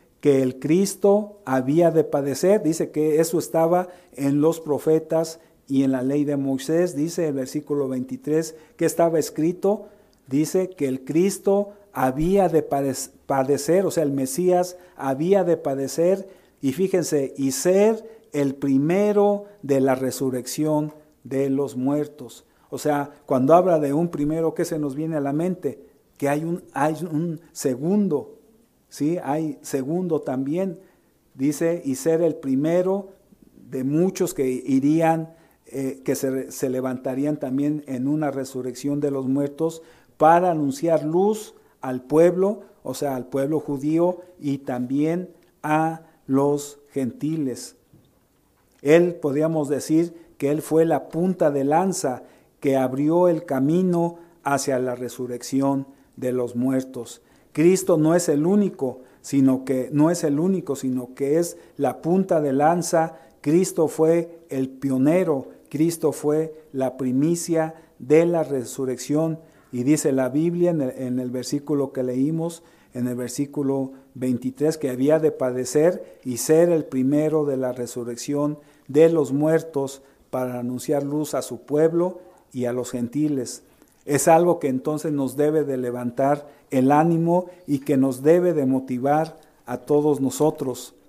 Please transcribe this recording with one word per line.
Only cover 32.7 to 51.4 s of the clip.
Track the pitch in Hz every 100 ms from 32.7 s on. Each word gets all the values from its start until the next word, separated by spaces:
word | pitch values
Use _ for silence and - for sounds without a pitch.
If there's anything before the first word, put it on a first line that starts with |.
| 175 180 196 196 - _ _ _ - 117
de | 127 131
muchos | 156 185 190 180
que | - 131
irían, | 127 143 135 139 160 160 165 160 - _ _ -
eh, | 135 131 -
que | - 131
se, | 135 131 127
se | - 135
levantarían | 131 131 127 135 131 147 147
también | 135 131 147 151 147
en | 123 135
una | 156 147
resurrección | 135 127 127 123 120 143 143
de | 147
los | 139 131
muertos | 139 143 143 160 160 - - _ -
para | 156 170 180
anunciar | 160 139 131 165 156 151
luz | 170 202 214 - - _ _
al | 135 127
pueblo", | - 151 175 175 190 208 - _
o | -
sea, | 127 143 131
al | 123
pueblo | 135 139 156
judío | 151 139 147 165 175 175 - -
y | 143 135
también | 143 123 123 139 156 175 180 - _ _
a | 151 156 160 160 - _ -
los | 135 143 147 - - _
gentiles. | 139 123 - 147 160 135 120 - - _ _ _ _ _ _ _ _ _ _
Él, | 139 170 175 170
podríamos | 147 139 160 160 143
decir | 135 - 156 170 - - -
que | 139
él | 156
fue | - 156 165
la | 139 -
punta | 165 185 180